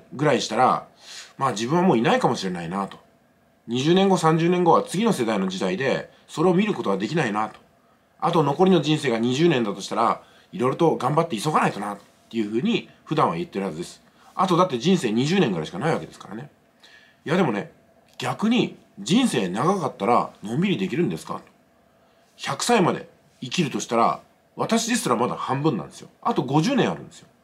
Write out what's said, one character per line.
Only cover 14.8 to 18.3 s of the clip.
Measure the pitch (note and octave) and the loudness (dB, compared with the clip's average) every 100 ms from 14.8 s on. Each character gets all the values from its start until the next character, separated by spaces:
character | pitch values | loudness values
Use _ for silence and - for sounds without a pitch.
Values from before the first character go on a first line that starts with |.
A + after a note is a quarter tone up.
| D3 F#3 | 2 2
生 | A2+ | 2
二 | A2 C#3 | 0 0
十 | G3 | 2
年 | C#3+ | 0
ぐ | F2 | 0
ら | |
い | D#2+ | -6
し | |
か | F2 | -6
な | D3+ | -4
い | |
わ | A2 | -4
け | - | -6
で | |
す | - | -16
か | - | -16
ら | |
ね。 | G#2 C#3+ _ _ _ - - _ _ B2+ | -16 -16 _ _ _ -20 -20 _ _ -2
い | |
や | F3 | 0
で | |
も | D#3+ | 2
ね、 | G#2 - _ _ _ _ - | 0 -6 _ _ _ _ -10
逆 | B2+ | -8